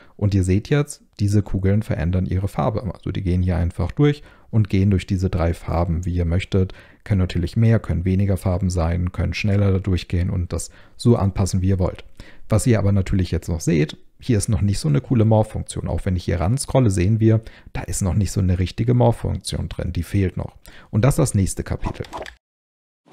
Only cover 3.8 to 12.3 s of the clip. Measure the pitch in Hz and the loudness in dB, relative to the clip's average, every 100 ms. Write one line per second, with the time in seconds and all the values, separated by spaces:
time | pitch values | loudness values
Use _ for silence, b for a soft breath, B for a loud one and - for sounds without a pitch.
3.8 | 87 - 147 147 B B B 113 101 98 | -4 2 2 0 B B B 0 2 2
4.8 | 95 95 - 98 95 87 85 82 - 82 | 2 2 0 -2 0 0 0 -2 -4 -2
5.8 | 87 82 90 87 85 85 - 98 92 B | 0 -2 -2 -2 0 -2 0 0 0 B
6.8 | B B - 101 92 90 - - 113 113 | B B -2 0 0 -2 -2 2 4 4
7.8 | - 85 90 92 101 95 - 90 98 90 | 0 -2 0 2 2 0 0 0 0 0
8.8 | 82 87 90 - 87 85 107 98 101 92 | 0 0 -2 -2 -4 -2 0 2 2 2
9.8 | 92 92 - 90 90 90 87 85 - B | 0 -2 -2 -2 -2 -2 -4 -6 -8 B
10.8 | B B 120 117 - 190 95 95 92 98 | B B 2 4 2 0 0 0 0 2
11.8 | 87 - - - B | 0 -4 -14 -20 B